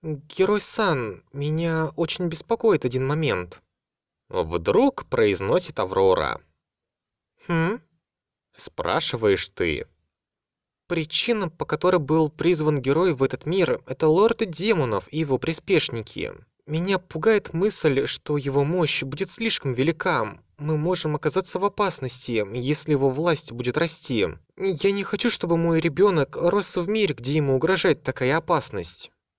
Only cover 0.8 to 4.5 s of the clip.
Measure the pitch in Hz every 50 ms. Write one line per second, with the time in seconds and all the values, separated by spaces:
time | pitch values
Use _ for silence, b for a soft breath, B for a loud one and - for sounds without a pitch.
0.8 | 220 196 160 135 120 107 95 87 _ _ - 139 143 151 156 160 170 170 165 160
1.8 | 160 156 - - 170 160 - - 185 170 160 - - _ 233 226 - 226 196 147
2.8 | - 127 120 127 131 135 147 160 160 135 104 92 90 90 - - _ _ _ _
3.8 | _ _ _ _ _ _ _ _ _ _ - 92 87 80